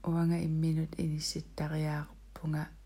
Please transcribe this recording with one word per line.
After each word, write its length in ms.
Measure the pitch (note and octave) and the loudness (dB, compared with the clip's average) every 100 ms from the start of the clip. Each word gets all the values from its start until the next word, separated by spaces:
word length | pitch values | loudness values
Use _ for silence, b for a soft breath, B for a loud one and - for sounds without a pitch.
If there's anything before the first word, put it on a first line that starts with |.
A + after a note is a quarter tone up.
уанга 340 | - E3 E3 E3+ | 2 2 4 4
имминут 540 | D#3+ D#3 D#3+ D#3+ D#3+ - | 2 2 4 2 0 -2
инисситтариаарпунга 1700 | E3 D3+ D3+ D3+ - - D3+ D#3 D3+ D3 D3 - - - D#3 D3+ D#3 - | 0 0 -2 -4 -8 -4 -2 0 0 -2 -4 -12 -18 -6 -2 -2 -4 -12